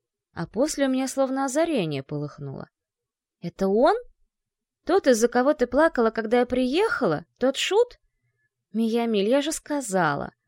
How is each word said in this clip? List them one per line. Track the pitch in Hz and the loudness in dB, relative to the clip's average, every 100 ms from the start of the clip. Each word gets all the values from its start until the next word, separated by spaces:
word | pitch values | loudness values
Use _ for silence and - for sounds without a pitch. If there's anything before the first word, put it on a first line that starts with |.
| _ _ _ | _ _ _
А | - 165 | -12 -8
после | 202 302 294 269 | -2 -2 0 -2
у | |
меня | 262 262 | 0 -2
словно | 269 262 269 269 | -2 -2 -2 -2
озарение | 277 339 269 160 135 | 0 0 0 -2 -4
полыхнуло. | - 147 147 - 139 135 - _ _ _ _ _ _ _ | -6 -8 -8 -10 -12 -12 -16 _ _ _ _ _ _ _
"Это | 170 - 190 | -12 -2 0
он? | 208 302 453 480 _ _ _ _ _ _ _ | 4 4 2 -4 _ _ _ _ _ _ _
Тот, | - 370 285 | -2 2 4
из-за | 226 233 | 4 2
кого | 247 262 | 2 2
ты | 302 240 | 0 0
плакала, | 262 - - 226 | 2 2 2 0
когда | 226 214 240 | 0 0 2
я | 247 | 2
приехала? | 254 254 311 440 - 214 147 - - | 0 0 0 0 0 0 -2 -6 -4
Тот | 254 - | -2 -2
шут?" | - 403 480 - _ _ _ _ _ _ _ | 0 2 2 -2 _ _ _ _ _ _ _
"Миямиль, | 214 226 233 233 208 202 | -2 0 0 0 0 2
я | 277 | 0
же | 285 | 0
сказала!" | - - 294 226 185 156 143 - - | -6 -6 -6 -2 0 0 0 -6 -14